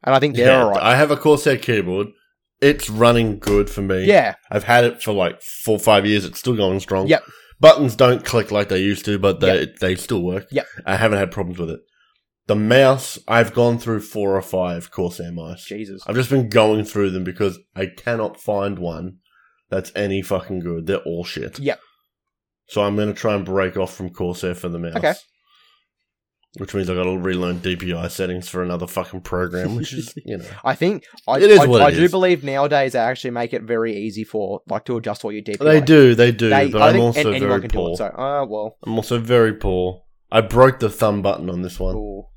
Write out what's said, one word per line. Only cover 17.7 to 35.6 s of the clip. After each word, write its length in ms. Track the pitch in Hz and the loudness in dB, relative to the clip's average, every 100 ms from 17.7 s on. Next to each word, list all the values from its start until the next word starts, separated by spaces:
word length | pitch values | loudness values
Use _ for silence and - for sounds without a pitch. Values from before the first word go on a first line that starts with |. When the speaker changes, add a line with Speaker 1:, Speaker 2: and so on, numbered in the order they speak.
Speaker 2:
I 120 | - 95 | -10 -10
cannot 540 | - - 117 107 - | -8 -6 -4 -4 -8
find 380 | - 104 101 95 | -6 -4 -4 -6
one 380 | 87 82 90 92 _ _ _ _ _ | -8 -8 -12 -14 _ _ _ _ _
that's 200 | 95 92 - | -8 -6 -6
any 260 | 101 95 | -4 -4
fucking 380 | 92 98 - 95 | -4 -6 -6 -10
good. 260 | 85 82 82 | -8 -8 -4
They're 120 | 98 | -4
all 260 | - 85 | -4 -8
shit. 340 | 87 - 57 - | -8 -10 -12 -8
Speaker 1:
Yep. 220 | 139 - _ _ _ _ _ _ _ _ _ | -6 -6 _ _ _ _ _ _ _ _ _
Speaker 2:
So 140 | - | -4
I'm 140 | 101 104 | -2 -2
gonna 160 | 104 | -4
try 200 | 104 113 | -4 -4
and 100 | 104 | -4
break 320 | 92 95 95 98 | -4 -4 -2 -4
off 160 | 92 | -8
from 160 | - 92 | -8 -14
Corsair 440 | 87 90 87 92 | -8 -8 -6 -8
for 140 | 90 90 | -8 -8
the 100 | 85 | -8
mouse. 160 | 85 82 | -8 -4
Speaker 1:
Okay. 180 | 147 165 _ _ _ _ _ _ _ _ _ _ _ _ _ - | -4 -4 _ _ _ _ _ _ _ _ _ _ _ _ _ -16
Speaker 2:
Which 140 | 95 | -8
means 160 | 101 90 | -6 -4
I 60 | |
gotta 240 | 92 90 92 | -2 -2 -2
relearn 400 | 92 92 90 87 | -4 -4 -4 -4
D 160 | 92 | -6
P 180 | 90 90 | -6 -6
I 140 | 85 87 | -6 -8
settings 420 | - 92 90 90 | -6 -6 -6 -8
for 140 | 90 | -8
another 240 | 90 87 87 | -6 -6 -6
fucking 360 | - 90 95 | -8 -8 -12
program, 520 | 87 90 90 90 90 | -8 -6 -4 -4 -6
which 180 | 117 - | -6 -8
is, 220 | 131 117 - | -10 -12 -14
Speaker 1:
<laughs> 60 | |
Speaker 2:
you 120 | - 98 | -12 -12
know. 80 | 85 98 | -12 -8
Speaker 1:
I 120 | - 131 | -6 -2
think, 260 | 170 202 _ - - | -2 -2 _ -16 -4
I, 120 | 131 | 2
Speaker 2:
It 120 | 202 | 8
is 80 | 208 | 8
Speaker 1:
I, 80 | 147 | 8
Speaker 2:
what 160 | 120 | 6
Speaker 1:
I 60 | 143 | 4
Speaker 2:
it 80 | 143 | 4
Speaker 1:
do 80 | |
Speaker 2:
is. 80 | 175 | 2
Speaker 1:
believe 320 | 190 185 170 | 2 0 0
nowadays 480 | 139 135 147 147 135 | -2 -2 0 0 0
they 80 | 123 | -2
actually 320 | 117 127 131 | -2 -4 -8
make 200 | 120 120 | -6 -6
it 100 | 123 | -6
very 340 | 110 117 113 104 | -4 -4 -2 -4
easy 260 | 107 101 | -8 -8
for, 380 | 107 110 98 98 _ | -8 -6 -6 -8 _
like, 160 | 104 | -8
to 120 | - 120 | -6 -6
adjust 280 | 113 104 | -6 -8
all 80 | 110 | -8
your 100 | 104 | -10
D 140 | 104 | -8
P 40 | 104 | 0